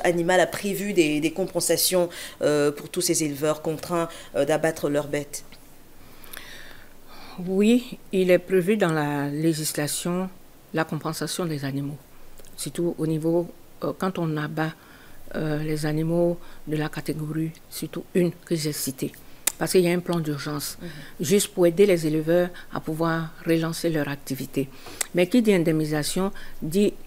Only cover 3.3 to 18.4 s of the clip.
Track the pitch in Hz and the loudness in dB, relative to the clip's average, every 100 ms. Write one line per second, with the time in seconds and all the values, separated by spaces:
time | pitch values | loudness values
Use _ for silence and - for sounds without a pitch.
3.3 | 139 151 151 165 151 - 170 165 - - | 0 0 0 -4 -6 -2 -2 -2 -6 -4
4.3 | 113 143 151 160 160 151 143 143 147 143 | 0 2 2 2 0 0 0 0 -4 -6
5.3 | - - - - - - - - - - | -10 -14 -18 -20 -20 -20 -20 -20 -18 -16
6.3 | - - - - - - - - - - | -14 -14 -16 -16 -16 -18 -20 -18 -18 -16
7.3 | - 180 190 214 240 - - - 190 180 | -10 -2 4 6 6 2 -8 -4 0 6
8.3 | 175 180 185 175 220 175 160 147 143 143 | 4 6 2 4 4 4 4 2 0 -2
9.3 | 147 165 156 151 - 143 - 175 180 185 | 0 0 0 -2 -2 -2 -2 -2 -2 -4
10.3 | - - - - 160 160 151 151 160 151 | -8 -20 -20 -6 -2 -2 -2 -4 -4 -4
11.3 | - 175 147 135 139 139 147 - - - | -4 -4 -2 -4 -4 -6 -8 -14 -18 -16
12.3 | - - - 151 156 170 - 156 160 160 | -14 -14 -10 -8 -2 -2 -2 -2 0 2
13.3 | 170 170 - - - 165 - 190 185 160 | 0 0 -8 -20 -8 -6 -2 -2 -2 -2
14.3 | 151 151 156 160 - - - - - - | -2 -4 -2 -4 -4 -16 -20 -18 -16 -8
15.3 | - 156 151 156 151 151 151 160 170 170 | -4 -2 -2 -2 -2 0 0 2 2 2
16.3 | 175 - - - 151 151 - 156 156 151 | 0 -8 -14 -4 -2 -2 -4 -6 -4 -4
17.3 | 156 160 - - - 156 - - 190 175 | -4 -4 -6 -16 -10 -8 -8 -2 2 2
18.3 | - | 0